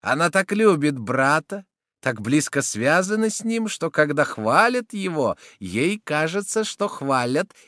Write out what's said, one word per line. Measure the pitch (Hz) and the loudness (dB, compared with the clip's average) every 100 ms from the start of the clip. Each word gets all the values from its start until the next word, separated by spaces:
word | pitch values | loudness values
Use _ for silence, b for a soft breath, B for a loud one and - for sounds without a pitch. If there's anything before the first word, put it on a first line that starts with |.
Она | 104 135 170 | 0 2 2
так | 190 185 | 2 0
любит | 208 220 165 147 139 | 2 4 4 0 -2
брата, | 110 127 135 156 - 196 190 _ _ _ | -2 0 2 2 -2 -14 -14 _ _ _
так | 131 113 | -6 -4
близко | 107 147 - 143 | 0 0 2 -2
связана | 131 104 120 170 185 214 220 | -2 -2 2 2 2 -2 -2
с | - | -2
ним, | 226 226 220 | -4 -4 -4
что | - 170 | -4 -4
когда | - 151 147 | 2 2 2
хвалят | 139 - 107 147 226 247 226 | 0 0 2 4 4 2 -4
его, | 208 185 160 120 82 B B | -6 -4 0 0 -2 B B
ей | 95 98 156 214 | -6 -2 0 -2
кажется, | - 151 160 185 196 220 | -4 -2 -2 -4 -4 -4
что | 214 - 202 | -4 -4 -6
хвалят | - 139 131 123 135 196 b | -4 -2 0 2 -2 -4 b